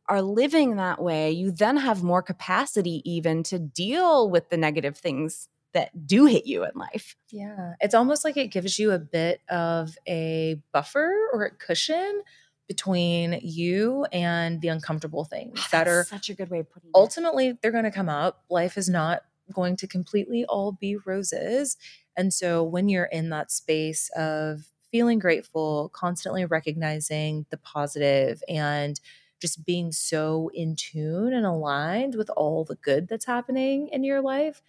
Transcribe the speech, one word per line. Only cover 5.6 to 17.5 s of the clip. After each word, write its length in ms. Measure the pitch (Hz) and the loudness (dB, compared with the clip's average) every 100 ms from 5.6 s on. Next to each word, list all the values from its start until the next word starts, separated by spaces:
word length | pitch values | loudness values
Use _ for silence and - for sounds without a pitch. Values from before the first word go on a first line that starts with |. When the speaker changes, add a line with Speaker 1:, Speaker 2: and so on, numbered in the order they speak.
| _ | _
Speaker 1:
that 340 | 175 - 170 147 | -2 -2 -6 2
do 180 | 202 294 | 8 8
hit 200 | 220 - | 8 2
you 180 | 104 | -2
in 80 | - - | -4 -6
life. 400 | - - - - _ | -8 -10 -12 -18 _
Speaker 2:
Yeah. 420 | 208 202 208 175 170 | -14 -12 -10 -12 -4
It's 140 | 208 226 | 2 4
almost 280 | 254 294 | 4 2
like 140 | 311 285 | 0 -2
it 100 | 240 | -4
gives 320 | 196 185 180 | -4 -4 0
you 120 | 214 | 2
a 80 | 185 | 0
bit 420 | 156 170 165 180 - | 0 -2 0 -2 -2
of 480 | 180 170 165 160 160 - | -2 0 -2 -4 -8 -6
a 540 | 170 160 160 160 156 - | -4 -2 -2 -2 -4 -2
buffer 580 | 143 147 285 320 403 440 | -2 0 0 0 0 0
or 100 | 240 208 | -2 -4
a 60 | |
cushion 720 | - - 170 - 320 392 415 - _ _ _ - | -6 -4 -2 0 -2 -2 -6 -8 _ _ _ -12
between 720 | 196 196 180 175 170 170 175 | -6 -2 0 2 2 0 -4
you 640 | 175 165 175 185 220 269 285 | -6 -4 0 2 2 0 -2
and 500 | 180 175 170 165 170 | -2 0 0 -2 -2
the 80 | 165 | -2
uncomfortable 560 | 160 156 160 156 151 156 | -2 -4 -6 -6 -8 -8
things 340 | - - - | -8 -10 -10
Speaker 1:
Oh, 80 | - | 0
Speaker 2:
that 140 | 165 170 | 2 4
Speaker 1:
that's 40 | |
Speaker 2:
are 140 | 175 175 | 4 2
Speaker 1:
such 240 | 202 - | -4 -10
a 40 | |
good 160 | 196 185 | -10 -6
way 100 | 175 | -6
of 100 | 160 | -8
putting 200 | - 165 | -12 4
it. 40 | 277 | 8
Speaker 2:
ultimately, 640 | 294 - 339 285 254 | 8 6 -2 2 0